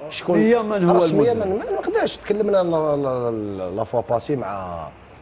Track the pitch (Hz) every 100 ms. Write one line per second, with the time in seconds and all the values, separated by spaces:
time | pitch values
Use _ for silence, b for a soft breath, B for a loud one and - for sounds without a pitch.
0 | 147 - - 190 220 233 214 208 175 -
1 | - - 466 466 392 403 494 392 - 427
2 | 311 - - 208 208 196 175 160 156 143
3 | 139 127 120 113 104 98 92 98 110 120
4 | 110 117 - 139 98 98 90 85 76 -
5 | B B